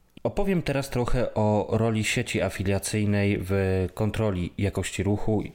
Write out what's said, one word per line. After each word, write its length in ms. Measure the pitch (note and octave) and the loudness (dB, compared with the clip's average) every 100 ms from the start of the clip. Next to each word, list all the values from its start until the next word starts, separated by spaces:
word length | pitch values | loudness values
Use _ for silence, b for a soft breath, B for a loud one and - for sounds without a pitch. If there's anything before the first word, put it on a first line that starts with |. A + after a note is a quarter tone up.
| _ - | _ -8
Opowiem 400 | - - G3 F3+ | -6 -2 0 0
teraz 280 | C#3+ C3+ C3+ | 0 -2 -2
trochę 440 | B2 A#2 B2+ A2 | -2 2 2 0
o 340 | - G#2+ G#2+ - | 0 2 2 2
roli 340 | A2+ A2+ A2 | 2 2 0
sieci 380 | G#2+ - A2+ G#2 | 0 -2 -2 -2
afiliacyjnej 960 | F#2 - F#2+ G2 - G#2+ G#2 G2+ G2+ G2+ | -2 -2 -2 0 0 0 2 2 2 0
w 460 | F2+ G2 F#2+ F#2 F2+ | 0 0 2 2 0
kontroli 580 | - A2 - A2 F#2 F2 - | -2 -2 0 0 0 -4 -2
jakości 440 | G2+ - F#2 - | -2 -2 -6 -2
ruchu, 420 | F#2+ G#2 - G#2+ - | 0 0 0 0 -2